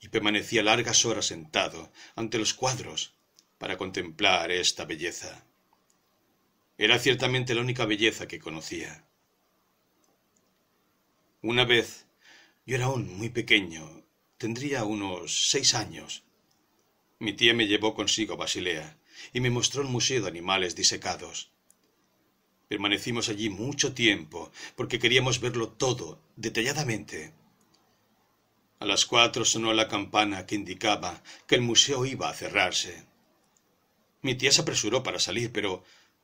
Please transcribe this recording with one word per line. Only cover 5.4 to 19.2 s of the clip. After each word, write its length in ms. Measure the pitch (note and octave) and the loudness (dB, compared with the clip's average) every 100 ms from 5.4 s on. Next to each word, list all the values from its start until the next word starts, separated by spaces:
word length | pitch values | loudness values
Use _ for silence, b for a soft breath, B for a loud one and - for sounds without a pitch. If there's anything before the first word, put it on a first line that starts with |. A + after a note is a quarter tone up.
| _ _ _ _ _ _ _ _ _ _ _ _ _ - | _ _ _ _ _ _ _ _ _ _ _ _ _ 0
Era 220 | G#2+ A#2+ | 4 4
ciertamente 560 | C#3 B2 B2+ B2+ B2 | 4 2 2 0 0
la 80 | A2+ | 0
única 240 | B2 B2 A2 | 0 0 0
belleza 420 | G#2+ A2 - E2+ | 2 2 0 -8
que 100 | E2 | -12
conocía. 680 | D#2+ D#2 D#2 F2 D2 D2+ _ _ _ _ _ _ _ _ _ _ _ _ _ _ _ _ _ _ _ _ _ _ _ _ | -10 -12 -10 -10 -10 -14 _ _ _ _ _ _ _ _ _ _ _ _ _ _ _ _ _ _ _ _ _ _ _ _
Una 240 | A2 B2 | 0 2
vez, 400 | B2 A#2+ G#2+ - - _ b b b b - | 6 6 4 -4 -20 _ b b b b -6
yo 100 | B2 | -2
era 100 | B2+ | 0
aún 300 | C3 F#2+ F#2 | -2 -4 -6
muy 140 | A2+ | -6
pequeño, 720 | A#2+ G#2+ A2 F#2 D#2+ D2+ D#2 _ _ _ - | -2 4 4 4 -8 -16 -20 _ _ _ -8
tendría 480 | A2 A#2 C#3+ C#3 | -6 -4 -4 -2
unos 680 | G#2 G#2+ G2 F2+ E2 - - | -2 -2 -4 -6 -4 -2 2
seis 240 | C#3 B2+ | 2 4
años. 500 | B2 G2 D#2+ - - _ _ _ _ _ _ _ _ _ - | 2 -2 -10 -14 -16 _ _ _ _ _ _ _ _ _ -8
Mi 140 | A2 | -6
tía 220 | G2 A#2 | 4 4
me 120 | A#2 G#2+ | 6 4
llevó 280 | G#2 A2 | 2 0
consigo 400 | G#2+ G2+ - G2+ | 0 -2 0 -2
a 20 | E2 | -4
Basilea 640 | F2 - F2+ D#2+ D#2 - B B | -4 -4 -2 -4 -8 -18 B B